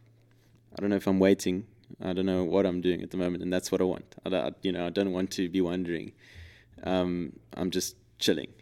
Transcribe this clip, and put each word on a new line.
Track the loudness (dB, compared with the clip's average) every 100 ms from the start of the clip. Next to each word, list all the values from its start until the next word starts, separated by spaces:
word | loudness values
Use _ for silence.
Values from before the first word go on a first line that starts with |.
| -20 _ _ _ _ -20 _ -4
I |
don't | 0
know | 0
if | 2
I'm | 6
waiting. | 6 6 2 -2 -6 -18 -20 -10
I | -6
don't | -2 0
know | 0
what | 2 2 2
I'm | 2
doing | 0 0
at | -4
the | -4
moment, | -2 -2
and | -2
that's | -2 0
what | 0
I | 0
want. | -2 -10 -10 -2
I, | -2
I, | -2 -4
you | -4
know, | -2 -2
I |
don't | 0 0
want | 0 -2
to | -2 0
be | 2
wondering. | 0 0 -2 -4 -8 -16 -20 -20 -20 -20 _ -10
Um, | 0 2 2 0 -4 -10 -14
I'm | -4 -2
just | -2 -4 -10 _ -2
chilling. | 0 0 -4 -16